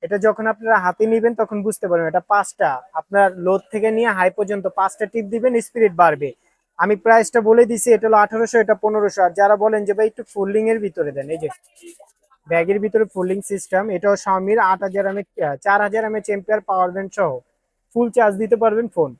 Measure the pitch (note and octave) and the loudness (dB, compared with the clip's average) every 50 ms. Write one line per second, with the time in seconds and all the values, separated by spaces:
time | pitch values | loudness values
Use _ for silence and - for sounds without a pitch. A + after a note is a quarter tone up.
0 | - E3+ G3+ G#3 F#3+ A3 G#3 G#3+ G#3+ A3 A3 G#3+ A3 A3 A3+ G#3 F3+ F3+ F3+ _ | -6 -4 -4 0 2 0 0 2 -2 -4 -4 _ 0 2 2 2 2 0 0 _
1 | G#3+ A3 A3+ A3+ G#3+ A#3 A#3+ G#3+ A3+ G3+ A3 G#3 G3+ G#3+ G#3 - - F#3+ F3 E3+ | 0 0 2 2 2 0 0 0 -4 -4 -4 -6 -4 -4 -6 -4 -4 -2 0 0
2 | E3+ D#3+ D#3+ F3+ F3 _ G#3 G3+ G3 - - _ G3 D#3 C#3 B2+ - - _ D#3+ | 0 0 -2 -4 -2 _ 0 0 0 -2 -4 _ -2 -2 -2 -4 -8 -10 _ -10
3 | D#3+ _ F#3+ G3+ G3+ G3 F#3 F#3 F3 F3+ F#3+ G3 F#3+ _ - G#3+ G3+ A3 A3 A3 | -10 _ 2 2 2 2 2 -2 -2 0 0 0 -2 _ -6 -2 -2 0 0 0
4 | A#3 A#3 G3+ F#3 F#3 F#3 F#3 - G#3 F#3+ G#3 G3+ F#3 F#3+ - - F#3+ F#3+ - - | 0 0 0 2 0 0 0 -2 -4 -4 -4 -6 -6 -6 -2 -2 -2 -2 -2 -4
5 | G#3+ G3 _ A#3 G#3+ G3 G3+ A#3 G#3+ B3+ B3 A3+ A3 - _ A#3+ A3+ G#3 F3 E3 | -8 -6 _ -6 -6 -4 -6 -2 -2 0 0 0 -4 -4 _ 2 2 2 4 4
6 | F3 E3 D3+ C#3+ C#3+ C3+ B2 _ _ _ _ _ _ _ _ - E3+ F#3+ G#3+ F#3+ | 4 4 4 0 -4 -8 -8 _ _ _ _ _ _ _ _ -2 0 0 0 0
7 | _ A3+ A3+ A3+ A3 - - A#3+ A3 G#3+ A3+ A#3+ A#3+ G#3+ A#3 A3 - B3 A#3 G#3 | _ 4 6 6 4 2 0 0 2 4 6 6 6 4 2 -4 2 2 2 2
8 | G#3+ A3 A3 G#3+ G#3 G#3 A3 A3 A#3 A3 - A#3 A3 G3+ G#3+ G#3+ - G#3+ G#3+ G#3+ | 4 2 4 4 4 2 0 -4 -4 0 0 0 2 2 0 0 0 -2 0 0
9 | G#3 G3+ - G3+ F#3+ F3 E3+ F3+ G3+ G3+ G#3 G3+ G#3 A3 A3 G#3+ G#3 F#3+ G3+ F#3+ | 0 -2 0 2 0 0 2 2 4 4 4 4 2 0 0 0 -2 -2 -2 0
10 | A3 A3 A3 - A3+ _ - G#3 G3 F#3+ G3+ A3 A3 A3 A3+ A3+ G#3 G3 D#3+ - | 0 -2 -2 -6 -18 _ -6 -6 -4 -2 0 0 0 0 -2 -2 -2 -6 -4 -4
11 | D#3+ D3 C3+ C#3 C3+ C#3 D#3+ E3 D#3+ D3 - - _ - _ - - E4+ E4+ _ | -6 -4 -4 -8 -8 -8 -8 -8 -8 -8 -10 -10 _ -20 _ -20 -20 -20 -20 _
12 | - _ _ _ _ _ _ _ _ D3+ E3 E3+ E3+ E3+ G3 G#3 G3+ G#3+ - A3 | -20 _ _ _ _ _ _ _ _ -2 0 0 0 0 0 -2 -2 0 0 0
13 | A3 G#3 - F#3+ F3+ F#3 F#3+ G3+ G3 - G3+ F#3+ - - - F#3 G3+ A3 G3+ F3+ | 0 0 -2 -4 -2 -2 -2 -4 -4 -6 -8 -8 -6 -2 -2 -2 0 0 -4 -2
14 | E3+ G3+ G3+ F#3+ - G3+ F#3+ F#3+ F#3 G3 G#3+ A#3 G#3+ F#3 F#3+ F#3 - G3 F#3 G3+ | 0 0 0 0 0 -2 -2 -2 0 0 2 2 2 2 2 0 -2 -6 -4 -2
15 | G3 G3 F#3+ G3+ G3 _ _ - F3 D3+ C#3+ C3+ - G3+ G3 G#3 G#3 G#3 G3 A3 | -2 -2 -4 -6 -10 _ _ -4 -4 -4 -4 -4 -2 0 2 2 2 0 -2 -2
16 | A3+ G#3+ G#3+ G#3+ G3+ - G#3 G3+ F#3 - G#3+ G#3+ G#3 - G3 F#3 F#3 F3+ F3+ F#3+ | -4 -2 -4 -6 -4 -4 -6 -6 -2 -2 -2 -2 -2 -2 0 0 0 0 -2 -6
17 | G3 F#3+ - - G3 D#3+ C3 B2+ _ _ _ _ _ _ _ _ _ _ _ A#3 | -8 -8 -4 -2 -2 -2 -2 -6 _ _ _ _ _ _ _ _ _ _ _ -2
18 | A#3+ A#3+ G3+ B3 A#3 G#3+ G3+ F#3+ A3 G#3+ A#3+ G#3+ A3+ A3+ G#3 A3 A#3+ A3 _ F3+ | -2 0 2 2 2 2 2 0 0 0 0 2 2 2 2 0 -4 -4 _ -2
19 | D#3+ C#3 B2 _ | -2 -2 -2 _